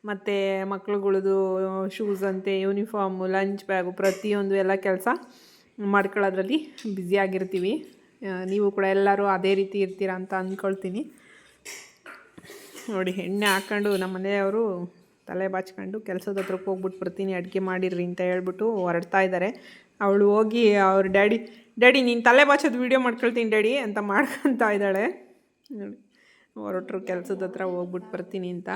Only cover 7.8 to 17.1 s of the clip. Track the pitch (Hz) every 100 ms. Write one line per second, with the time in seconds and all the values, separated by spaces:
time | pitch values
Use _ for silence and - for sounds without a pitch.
7.8 | - - _ _ 202 185 185 202 202 202
8.8 | 190 196 196 196 202 185 190 196 196 202
9.8 | 185 190 190 185 185 190 185 196 196 190
10.8 | 190 202 302 - - - _ _ - -
11.8 | - _ - - - - - - - -
12.8 | - 196 185 185 180 202 208 190 196 208
13.8 | 208 196 185 185 190 202 196 214 226 180
14.8 | 175 _ _ _ - 180 190 185 185 -
15.8 | 185 214 214 185 208 196 185 185 190 185
16.8 | 190 185 190